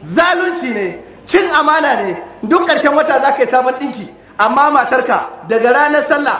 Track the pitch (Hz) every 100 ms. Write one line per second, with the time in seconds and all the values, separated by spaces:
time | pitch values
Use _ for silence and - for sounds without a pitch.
0 | 151 202 349 359 359 339 262 214 190 170
1 | - - - 359 359 302 302 311 294 233
2 | 196 170 - - 220 330 339 294 294 294
3 | 302 262 277 269 240 254 254 262 285 214
4 | 190 - - - 214 262 285 294 240 254
5 | 247 190 - - 160 226 240 277 294 294
6 | 285 294 277